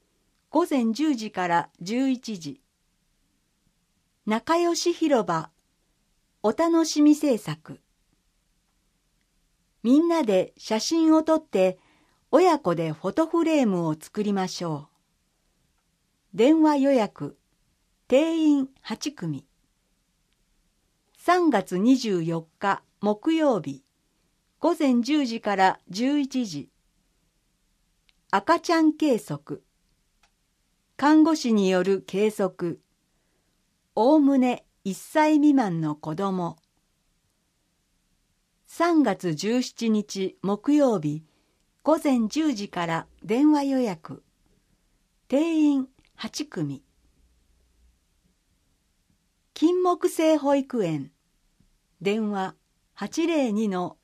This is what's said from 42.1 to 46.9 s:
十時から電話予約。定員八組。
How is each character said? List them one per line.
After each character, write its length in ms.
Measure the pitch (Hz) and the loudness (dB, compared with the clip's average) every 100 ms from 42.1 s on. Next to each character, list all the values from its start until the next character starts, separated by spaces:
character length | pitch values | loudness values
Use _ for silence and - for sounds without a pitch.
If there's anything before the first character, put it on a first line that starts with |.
| 254 220 | 0 0
十 240 | 285 311 | -2 -2
時 160 | 226 202 | -2 -6
か 180 | - 170 | -6 -4
ら 220 | 165 - _ | -4 -8 _
電 260 | - 226 302 | -4 2 4
話 140 | 302 | 2
予 160 | 277 269 | 0 -2
約。 420 | 240 170 - - _ _ _ _ _ _ _ _ _ _ - | -2 -6 -12 -18 _ _ _ _ _ _ _ _ _ _ -4
定 300 | 269 330 320 | 0 0 2
員 320 | 302 277 262 _ _ | 2 2 -2 _ _
八 320 | - 220 - 302 | -16 -12 -12 -10
組。 380 | - 147 139 _ | -8 -8 -8 _